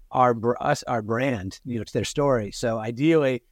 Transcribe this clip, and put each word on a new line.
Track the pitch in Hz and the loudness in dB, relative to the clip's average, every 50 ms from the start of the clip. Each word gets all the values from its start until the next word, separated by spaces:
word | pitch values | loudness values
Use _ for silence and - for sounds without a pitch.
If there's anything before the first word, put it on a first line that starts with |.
| - - | -16 -4
our | - 131 127 123 120 | 2 2 4 4 4
br-, | 117 104 120 120 - | 2 0 -2 -2 0
us, | - 143 143 - - | 0 -2 -2 -2 -2
our | 139 127 117 | -4 -4 -4
brand, | 107 101 113 117 131 139 127 98 92 98 - - - | -2 -2 -2 0 0 -2 -2 -4 -6 -8 -10 -10 -10
you | 127 120 | -8 -6
know, | 110 101 | -6 -6
to | - - | -4 -4
their | 120 98 | -4 -4
story. | - - 151 143 143 131 117 104 98 | -2 -2 0 2 2 2 2 0 -4
So | - - 131 117 113 110 | -6 -4 -4 -2 -2 -2
ideally, | 110 117 117 117 143 160 165 156 143 131 127 120 _ _ | -4 -6 -4 0 2 4 4 6 4 2 0 -2 _ _